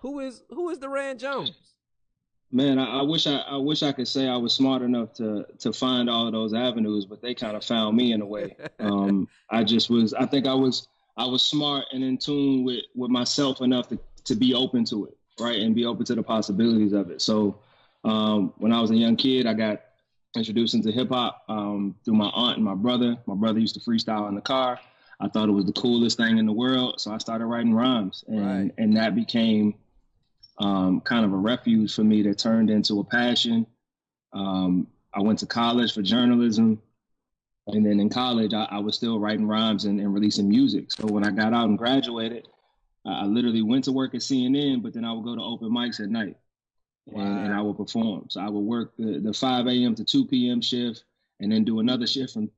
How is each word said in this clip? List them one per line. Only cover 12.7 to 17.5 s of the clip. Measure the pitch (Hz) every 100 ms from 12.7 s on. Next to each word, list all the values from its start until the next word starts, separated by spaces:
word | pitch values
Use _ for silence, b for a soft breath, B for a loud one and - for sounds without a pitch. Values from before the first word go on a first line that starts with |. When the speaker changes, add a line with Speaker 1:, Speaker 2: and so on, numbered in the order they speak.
| 120 -
Speaker 2:
with | 123 123
myself | 123 123 - 139 131
enough | 123 127 120
to, | 110 - -
to | - 117
be | 127
open | 123 127 123 113
to | 110 95
it, | - _ -
right, | 117 113
and | 113
be | 110
open | 117 120 117
to |
the | 113
possibilities | 104 110 104 95 117 113 104
of | 101 90
it. | 80
So, | - 107 104